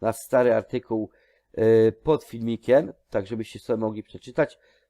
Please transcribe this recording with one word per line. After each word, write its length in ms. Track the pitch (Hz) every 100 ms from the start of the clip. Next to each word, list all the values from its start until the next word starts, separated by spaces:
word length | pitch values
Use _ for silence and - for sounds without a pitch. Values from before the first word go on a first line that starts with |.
nasz 140 | - -
stary 380 | - 131 123
artykuł, 560 | 110 - 123 - 113 107 _ _ _ _ -
y, 340 | 110 113 110 110
pod 200 | - 147
filmikiem, 680 | - 117 113 113 - 131 160 - _
tak 180 | 107 98
żebyście 320 | 113 110 -
sobie 180 | - 113
mogli 260 | 110 107
przeczytać, 560 | - - - 123 147 - _ _ _